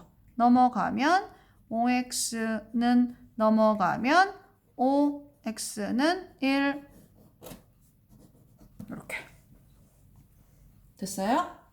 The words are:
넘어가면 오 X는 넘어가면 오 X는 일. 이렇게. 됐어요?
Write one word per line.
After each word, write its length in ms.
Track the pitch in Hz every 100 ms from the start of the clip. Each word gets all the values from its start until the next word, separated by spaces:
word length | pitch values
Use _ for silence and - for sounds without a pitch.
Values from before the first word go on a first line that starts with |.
| - _ _ -
넘어가면 920 | 240 247 254 220 170 208 285 370 427 - _ _ -
오 200 | 226 240
X는 1300 | 247 247 - - 226 226 220 - 240 240 247 240 - - -
넘어가면 1000 | 220 220 220 214 175 - 240 339 392 - - _ _ -
오 540 | 254 285 294 285 - _ 226
X는 920 | 220 - 220 196 220 311 370 - -
일. 460 | 269 277 277 285 - - - _ - _ - - _ _ _ _ _ - - _ _ _ - - -
이렇게. 280 | - - - - - _ - _ _ _ _ _ - _ _ _ _ - _ _ -
됐어요? 600 | 190 - 196 294 359 - _